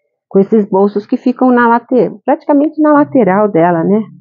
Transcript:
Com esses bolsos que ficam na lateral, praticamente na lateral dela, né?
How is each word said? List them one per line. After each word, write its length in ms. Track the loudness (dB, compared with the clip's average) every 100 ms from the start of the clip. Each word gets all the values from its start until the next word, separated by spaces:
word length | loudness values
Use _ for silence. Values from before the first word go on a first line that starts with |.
| _ _ _
Com 100 | -2
esses 260 | 0 0 0
bolsos 400 | 0 -2 -4 -6
que 100 | -6
ficam 360 | -4 -2 0
na 160 | 2 2
lateral, 500 | 0 -2 -2 -2 -4 -6
praticamente 560 | -4 -2 -2 -2 -2
na 100 | 0
lateral 560 | 0 0 0 0 0 0
dela, 360 | 0 0 0
né? 180 | -2 -2 -4 -12